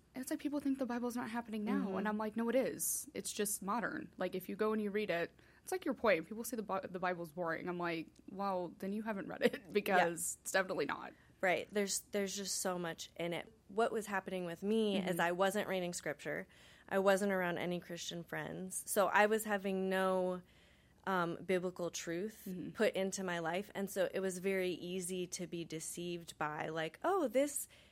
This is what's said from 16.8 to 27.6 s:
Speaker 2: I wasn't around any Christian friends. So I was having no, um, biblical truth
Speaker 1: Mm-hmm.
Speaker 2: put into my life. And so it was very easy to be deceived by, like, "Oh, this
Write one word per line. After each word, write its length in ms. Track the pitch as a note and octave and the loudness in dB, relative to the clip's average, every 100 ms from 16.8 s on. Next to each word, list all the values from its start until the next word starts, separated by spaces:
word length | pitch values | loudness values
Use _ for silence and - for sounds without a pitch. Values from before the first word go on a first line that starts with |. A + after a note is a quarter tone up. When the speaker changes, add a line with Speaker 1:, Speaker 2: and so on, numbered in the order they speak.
| - | -2
Speaker 2:
I 100 | G3 | 4
wasn't 320 | G3 F#3+ G3+ | 6 6 4
around 260 | F#3 F3+ E3+ | 2 2 0
any 220 | E3+ F3 | -2 -4
Christian 440 | - E3+ - F3 | -6 -10 -8 -8
friends. 600 | E3 D#3+ D3 E3 F#3 - - | -6 -6 -4 -6 -6 -8 -2
So 220 | G#3+ F#3 | 2 4
I 140 | G3 G#3 | 6 6
was 180 | A3 | 4
having 460 | G#3+ G3+ G3 F#3+ F#3+ | 0 0 0 0 2
no, 520 | F#3+ F#3+ F#3 F#3 F3+ - - - - _ - - | 2 4 2 0 -2 -8 -20 -20 -20 _ -8 0
um, 300 | F#3+ E3+ E3 F3+ | 2 2 -2 0
biblical 440 | F#3 F3+ F3+ E3+ | 0 0 -4 -4
truth 480 | - - E3+ G#3+ - G3 | -4 -4 -4 -4 -6 -8
Speaker 1:
Mm-hmm. 220 | F3+ D#3+ | -6 -6
Speaker 2:
put 220 | E3 G#3+ - | 2 2 2
into 280 | F#3+ F#3+ | -2 -2
my 160 | F#3+ E3+ | -2 -2
life. 320 | D#3+ F3 G#3 - | -2 -2 -4 -4
And 140 | G3 | -2
so 180 | G3+ F3 | 0 0
it 60 | F#3+ | 2
was 180 | F#3+ F3+ | -2 -2
very 320 | F#3+ F#3+ F#3 | 0 0 0
easy 560 | E3 F3 F#3 F3 F#3 F3+ | -2 -4 -4 -2 -4 -4
to 200 | - E3 | -6 -6
be 160 | E3+ | -6
deceived 720 | E3 D#3+ - - F3 F3 E3+ - | -6 -6 -8 -6 -6 -6 -8 -4
by, 320 | D3+ D3+ D#3 | -4 -2 -4
like, 300 | D#3+ D#3+ - | -2 -4 -2
"Oh, 240 | E4 G4 C4+ | 0 2 4
this 400 | B3 D4 - | 4 2 0